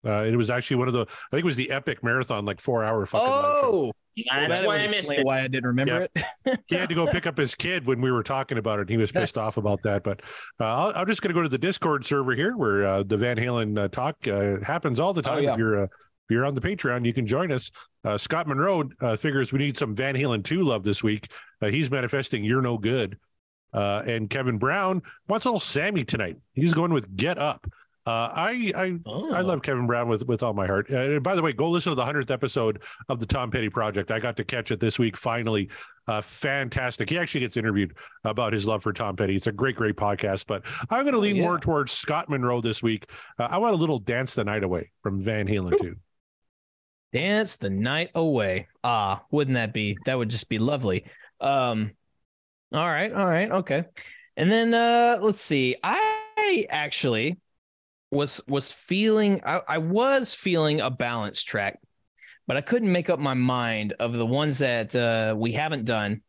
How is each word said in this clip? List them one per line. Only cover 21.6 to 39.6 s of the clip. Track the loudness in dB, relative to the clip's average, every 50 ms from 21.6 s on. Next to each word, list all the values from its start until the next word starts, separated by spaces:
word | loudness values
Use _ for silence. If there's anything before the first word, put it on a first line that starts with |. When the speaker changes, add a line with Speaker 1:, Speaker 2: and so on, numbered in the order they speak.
Speaker 1:
Uh, | -2 0
he's | 2 2 0 0
manifesting | 0 -2 -2 0 0 -2 -2 -2 -2 -2 0
You're | 2 2 2
No | 2 2 0 0
Good. | 0 0 0 0 0 -2 -6 -12 _ _ _ _ _ _ _ _ _ _ -4
Uh, | -2 0 0 0 -2 -2
and | -2 -4 -4 -4 -4
Kevin | -4 -2 0 0 0 2
Brown | 0 0 2 2 2 0 0 -2 -4 -6 -20 -20 _ -2
wants | -2 0 0
all | 0 0 0
Sammy | 0 0 0 0 0 0 0 -2 -2
tonight. | -2 -2 -2 -2 -4 -6 -10 _ _ _
He's | 2 2 4 4
going | 4 4 4 2
with | 2 0 -2 -4 -2
Get | -2 -2 0 0
Up. | -2 -2 -4 -4 -8 -14 -14 -14 -20 _ _ _ _
Uh, | -2 -2 0 -2 -2 -2
I, | -2 -2 -2 -2 -2 -2 -2 -2
I, | -2 -2 -2 -2 -4 -8
Speaker 2:
Oh. | -8 -8 -6 -4 -2 -2
Speaker 1:
I | 0
love | 0 0 0 -2 -2
Kevin | -2 -2 0 0
Brown | 0 2 0 2 2
with, | 0 0 0 -2
with | -2 0 0
all | -2 0
my | 0 0
heart. | 2 2 0 0 0
Uh, | 0 0
and | 0 2 0 0 0
by | 2 0
the | 2
way, | 2 0
go | 0 2 0 2
listen | 2 2 2 0
to | 0
the | 0 0
hundredth | 0 0 -2 0 0
episode | 0 0 0 -2 0 2 2 2 0 -2 -6 -16 -18 -18 -6 -6
of | -4 -4
the | 0
Tom | 0 0 0 0 -2
Petty | -2 -2 -2 0
Project. | 0 0 0 0 0 -2 -2 0
I | -2 -2
got | -2 -2 -4 -4
to | -6
catch | -4 -4 -4 -2 -2
it | -2 0
this | 0 0 2 2
week, | 2 2 0 -2
finally. | -4 -2 -2 -2 -2 0 0 0 0 -2 -8 -16 -18 -20 -20 _ _ -4
Uh, | -4 -4
fantastic. | -4 -6 -8 -4 -2 -2 -2 -2 -2 -2 -2 -2 -2 -2 -4 -4 -4 -2
He | -2 -2
actually | -2 -2 -2 -2
gets | -4 -2 -2 0
interviewed | 0 2 2 2 2 0 -2 -12 -20 -20 -20 -6 _
about | -2 0 0 0 0 0
his | 0 0 0
love | 0 0
for | 0 -2 -2
Tom | -2 -4 -4 0
Petty. | 0 0 2 2
It's | 0 0 -2
a |
great, | -2 0